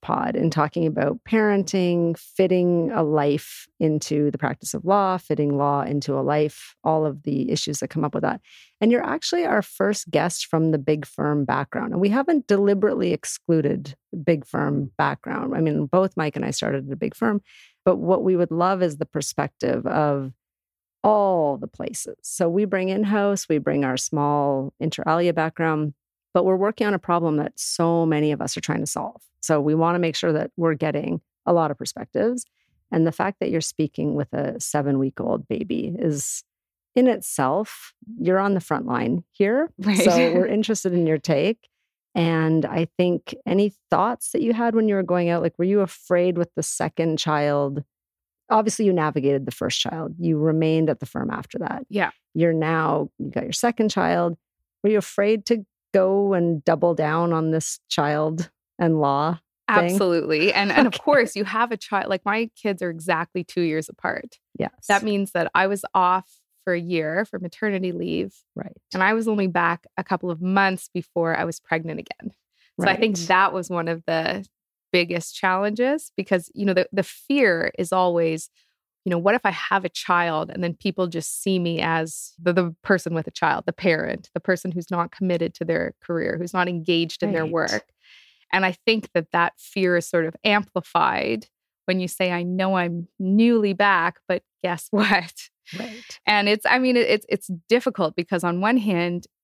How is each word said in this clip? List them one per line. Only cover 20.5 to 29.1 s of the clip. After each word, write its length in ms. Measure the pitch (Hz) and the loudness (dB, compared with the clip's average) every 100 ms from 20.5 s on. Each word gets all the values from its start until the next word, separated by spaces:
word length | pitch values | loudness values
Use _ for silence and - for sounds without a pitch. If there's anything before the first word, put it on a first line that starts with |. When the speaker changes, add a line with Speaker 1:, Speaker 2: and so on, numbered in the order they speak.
| _ _ _ _ _ | _ _ _ _ _
Speaker 1:
all 540 | 208 214 196 180 147 139 | 2 4 4 2 0 -2
the 100 | - | -8
places. 500 | - - - - - | -10 -10 -8 -12 -12
So 260 | - - 170 | -14 -2 0
we 160 | 180 208 | 2 0
bring 240 | 190 185 | 0 0
in-house, 580 | 190 208 214 202 196 - | 0 0 2 2 0 0
we 120 | 151 | 0
bring 260 | 147 147 135 | 0 0 0
our 100 | 131 | -2
small 800 | - 151 147 147 143 135 139 - | -2 0 0 2 0 0 -4 -6
inter 240 | 156 - 160 | -6 -4 -2
alia 260 | 165 175 | 2 2
background, 600 | 165 160 - 165 156 151 - _ _ _ | 0 -2 0 0 0 -2 -6 _ _ _
but 100 | 180 185 | 0 2
we're 100 | 185 | 2
working 280 | 202 220 208 | 0 0 0
on 80 | |
a 60 | 190 | 0
problem 380 | - 170 165 151 | 0 0 2 0
that 160 | 147 - | -2 -6
so 460 | - - 170 170 160 | -6 0 2 4 2
many 260 | 151 151 | 2 2
of 100 | 147 | 0
us 140 | - 170 | -4 -6
are 40 | |
trying 200 | - 160 | -4 -4
to 40 | 156 | -4
solve. 360 | - 202 | -6 -8